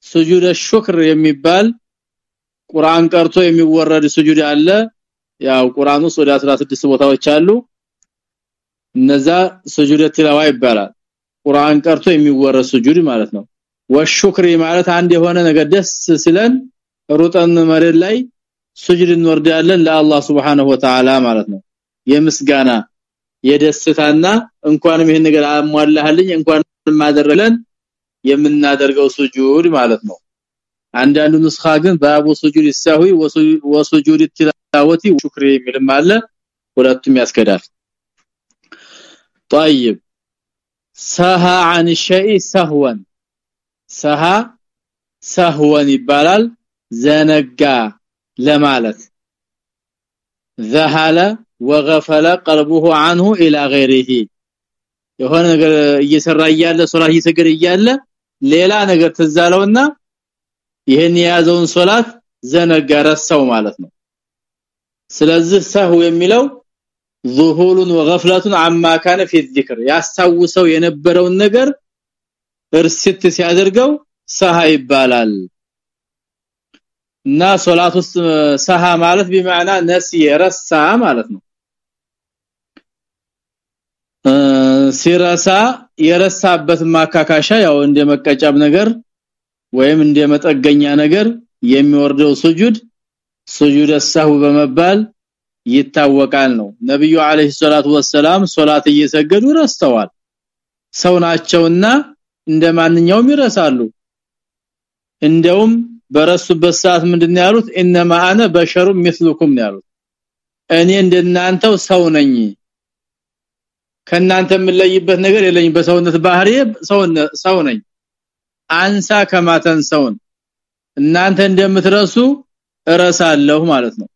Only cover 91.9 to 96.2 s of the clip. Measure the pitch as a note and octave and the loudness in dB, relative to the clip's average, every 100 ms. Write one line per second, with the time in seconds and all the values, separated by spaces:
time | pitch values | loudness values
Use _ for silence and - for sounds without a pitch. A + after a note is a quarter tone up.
91.9 | D3 C#3+ C#3 D3+ C#3 E3 E3 A3+ A3 _ | 2 0 0 0 2 0 0 0 -2 _
92.9 | _ _ _ _ _ - - D3 C#3+ D3 | _ _ _ _ _ -20 -2 0 2 0
93.9 | D3+ - E3 D#3 D3 C#3+ C#3+ D3 C3 F3 | 0 -2 0 0 2 2 0 0 0 0
94.9 | G3+ A3 _ _ _ _ _ - C3+ C#3 | 0 -2 _ _ _ _ _ -2 -2 0
95.9 | - C#3+ C#3 | -2 0 2